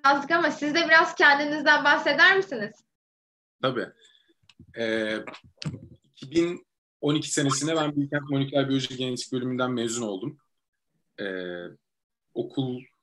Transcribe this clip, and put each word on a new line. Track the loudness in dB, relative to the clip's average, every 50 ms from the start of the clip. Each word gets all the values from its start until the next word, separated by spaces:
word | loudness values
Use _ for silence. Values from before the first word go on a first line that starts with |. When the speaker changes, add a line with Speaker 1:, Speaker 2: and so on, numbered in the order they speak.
| 2
Speaker 1:
yazdık | 2 4 2 2 0
ama | 2 2 2 0
siz | -2 -2 -4 -2 0
de | 0 4
biraz | 6 6 6 6 4 2
kendinizden | 4 6 6 6 4 2 -2 -2 0 2 4 4 4 4
bahseder | 4 2 2 2 2 4 6 6 6 6
misiniz? | 4 2 -2 -4 -8 -8 -8 -10 _ _ _ _ _ _ _ _ _ _ _ _ _ _ _ _ _
Speaker 2:
Tabii. | -4 -2 -2 -2 -6 -8 -10 _ _ _ _ _ _ _ _ _ _ -20 -20 -20 -20 -14 -8
E, | -6 -4 -2 -2 -2 -2 -2 -4 -6 -8 -10 -16 -18 -20 -20 _ _ -10 -10 -10 -10 -14 -20 -20 -20 _ _ _
iki | -20 -12 -4
bin | 0 0 0 0 -2 -6 -12 _ _ _ _ _ _ _
on | -2 -2 -2
iki | -2 -2 -4
senesinde | -2 0 0 0 0 0 -2 -2 0
ben | 0 -2 0 0
Bilkent | -2 -2 -2 -4 -6 -4 -2
Moleküler | -2 -2 -2 0 0 0 0 0
Biyoloji | 0 -2 -2 -4 -6
Genetik | -6 -6 -6 -6 -8 -6 -6
bölümünden | -6 -4 -4 -4 -2 -2 -2 -2
mezun | -2 -2 -2 -2 -4 -4 -4
oldum. | -4 -6 -6 -8 -10 -12 -14 _ _ _ _ _ _ _ _ _ _ _ _ _ _ _ -10
E, | -8 -8 -8 -8 -8 -8 -10 -10 -12 -14 -18 -20 _ _ _ _ _ _ _ _ _ _ -8
okul | -8 -8 -6 -6 -6 -4 -4 -6 -8 -12 -16 _ _